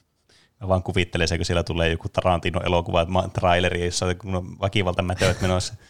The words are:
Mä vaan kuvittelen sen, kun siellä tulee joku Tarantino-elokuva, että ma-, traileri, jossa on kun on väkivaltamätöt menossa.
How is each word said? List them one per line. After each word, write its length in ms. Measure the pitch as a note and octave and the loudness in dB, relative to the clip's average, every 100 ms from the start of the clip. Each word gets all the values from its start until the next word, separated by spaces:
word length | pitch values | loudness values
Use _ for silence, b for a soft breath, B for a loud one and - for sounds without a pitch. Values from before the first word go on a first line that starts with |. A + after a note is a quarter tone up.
| _ _ _ b b _ | _ _ _ b b _
Mä 60 | F#2+ | 0
vaan 160 | F#2 | 0
kuvittelen 440 | F#2 F#2 F2 F2 E2+ | 2 0 0 0 0
sen, 100 | E2+ | 0
kun 80 | F2 | 0
siellä 180 | E2+ | 0
tulee 260 | E2 E2+ E2 | 0 0 0
joku 200 | E2 - | 0 -2
Tarantino-elokuva, 920 | - G#2+ G2 F2+ F2 F2+ F2 E2+ F2+ | -2 2 2 0 -2 0 0 2 0
että 100 | E2+ | 2
ma-, 180 | F#2 F#2 | 0 -2
traileri, 520 | - F#2 F2 F2+ F2 F2 | 0 2 4 2 0 -2
jossa 200 | - F#2 | -2 -2
on 100 | F2+ | -2
kun 180 | F#2+ F#2 | -4 -6
on 240 | F2+ F2+ | -6 -4
väkivaltamätöt 800 | F#2+ G#2 F2+ F2 F2+ F2+ F#2+ E2+ | -4 -2 -2 -2 -2 0 0 0
menossa. 320 | F#2 F2+ - - | 0 0 -2 -10